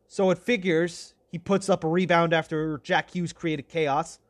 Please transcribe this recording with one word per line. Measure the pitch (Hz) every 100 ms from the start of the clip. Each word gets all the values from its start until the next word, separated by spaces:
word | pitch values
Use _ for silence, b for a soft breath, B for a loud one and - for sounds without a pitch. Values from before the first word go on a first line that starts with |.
| _
so | - 190
it | 175
figures | - 240 180 160 175 170 - _ _
he | 170
puts | - 196 196
up | 180
a | 160
rebound | 175 185 170 170
after | 165 156 156 156 147
Jack | - 180 156
Hughes | 180 170
created | - 170 156 -
chaos. | 165 151 143 165 - _